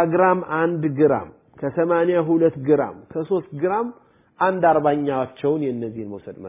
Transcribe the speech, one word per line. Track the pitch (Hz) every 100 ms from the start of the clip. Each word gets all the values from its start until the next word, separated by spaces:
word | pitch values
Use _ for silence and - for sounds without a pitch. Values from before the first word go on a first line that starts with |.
| 170
ግራም | 175 185 185 180
አንድ | 156 165 170 151
ግራም፣ | 135 151 120 - - _ -
ከሰማንያ | 139 170 170 170 175 175
ሁለት | 160 165 165 151
ግራም፣ | 131 143 113 -
ከሦስት | - 160 165 185 -
ግራም | 143 180 208 240 - _ _ _ -
አንድ | 185 185
አርባኛቸውን | 170 156 147 147 143 135 123 - 143 156
የእነዚህን | 139 120 117 110 104
መውሰድ፣ | 101 98 92